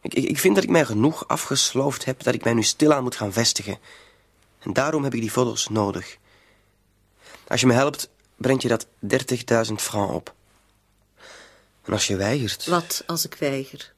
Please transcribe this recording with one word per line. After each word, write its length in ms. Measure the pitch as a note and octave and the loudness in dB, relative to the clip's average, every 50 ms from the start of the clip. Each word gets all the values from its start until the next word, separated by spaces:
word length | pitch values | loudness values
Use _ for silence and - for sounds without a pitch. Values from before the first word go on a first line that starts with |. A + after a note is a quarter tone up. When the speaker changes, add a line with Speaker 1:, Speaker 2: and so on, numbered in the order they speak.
Speaker 1:
Ik, 120 | _ - - | _ -2 -2
ik, 100 | - C3 | -2 0
ik 140 | - D#3 | 0 -2
vind 180 | C#3+ - F#3 G3+ | 2 4 4 4
dat 80 | C#4+ - | 4 4
ik 60 | B3 | 4
mij 160 | - E3 D3 | 4 4 4
genoeg 420 | - A2+ G#2 A2+ D3+ D#3+ - - | 4 2 2 2 2 2 -2 -4
afgesloofd 760 | - - D3+ - - C#3 C3+ - - - B2+ C3+ C#3+ C3 - - | -2 -2 -2 -2 -2 -2 0 0 0 0 0 0 0 -2 -4 -6
heb 180 | - B2+ _ - | -6 -6 _ -2
dat 100 | - B2+ | -2 -2
ik 100 | A#2 - | 0 0
mij 100 | A#2 A#2 | 2 2
nu 100 | A#2 G#2+ | 2 2
stilaan 400 | - - _ D3+ D3+ D3+ C#3 B2+ | 0 2 _ 4 4 4 4 2
moet 120 | B2 - | -4 -4
gaan 180 | - G#2+ G#2 F#2 | -4 -6 -2 0
vestigen. 440 | A#2 A#2 - - - G#2 G#2 F#2+ - _ - - - - - _ _ _ _ _ _ _ _ _ _ | 0 0 2 0 -2 -4 -6 -10 -10 _ -20 -20 -20 -20 -20 _ _ _ _ _ _ _ _ _ _
En 140 | - - F#2 | -8 -2 0
daarom 300 | - C3+ D3+ D#3+ D3+ C#3 | 0 0 0 0 -2 -2
heb 100 | C#3 A#2+ | -2 -4
ik 80 | A#2 | -4
die 100 | A2+ G#2+ | -4 -2
foto's 360 | - B2 B2+ A#2 - - - - | 0 0 0 0 0 -4 -4 -2
nodig. 480 | G#2+ A2 G#2 G2+ F#2+ F#2 F2+ - - _ _ _ _ _ _ _ _ _ _ _ _ _ _ _ _ _ _ _ _ _ _ - - - - | 0 0 0 0 -2 -6 -8 -12 -18 _ _ _ _ _ _ _ _ _ _ _ _ _ _ _ _ _ _ _ _ _ _ -20 -20 -20 -6
Als 140 | - - A#2+ | -2 0 4
je 60 | A#2+ | 4
me 60 | B2+ A#2 | 6 6
helpt, 360 | B2 C#3 D3 C#3+ - - - _ _ _ _ _ | 6 4 2 0 -4 -12 -12 _ _ _ _ _
brengt 260 | _ - B2+ C3+ C3 | _ 0 0 0 2
je 60 | B2+ | 2
dat 200 | A#2+ A#2 A2+ - _ _ _ | 0 0 0 -2 _ _ _
dertigduizend 840 | - G2+ C3+ C3 C3 - B2+ A#2 - - A#2+ A2+ A2+ G#2+ G#2+ G#2 | -2 0 0 0 0 -2 -4 -4 0 2 2 2 2 0 -4 -6
francs 320 | - - - G#2 G2+ F#2+ - | -6 -4 -2 -2 -2 -2 -2
op. 200 | D#2+ - - - _ _ _ _ _ _ _ _ _ _ _ _ _ _ _ _ _ - - - - - - _ _ _ _ _ _ _ | -6 -8 -10 -20 _ _ _ _ _ _ _ _ _ _ _ _ _ _ _ _ _ -20 -20 -20 -20 -20 -20 _ _ _ _ _ _ _
En 100 | - F#2 | -4 -2
als 140 | G2 - | -2 0
je 80 | - G2+ | -2 0
weigert 500 | F#2 G2 G#2 B2+ D3 B2 G2+ - - - | 0 0 0 0 0 -2 -4 -4 -6 -4
Speaker 2:
Wat 380 | D#3+ F3 F3 E3 E3 - - - | -2 -2 -2 0 -2 -8 -8 -6
als 200 | - E3+ D#3+ - | -6 -4 -4 -4
ik 100 | D#3+ - | -6 -6
weiger? 580 | - D#3 C#3+ C#3 C3+ C3+ C3+ - - - - _ | -4 -4 -2 -2 -4 -6 -8 -14 -18 -20 -20 _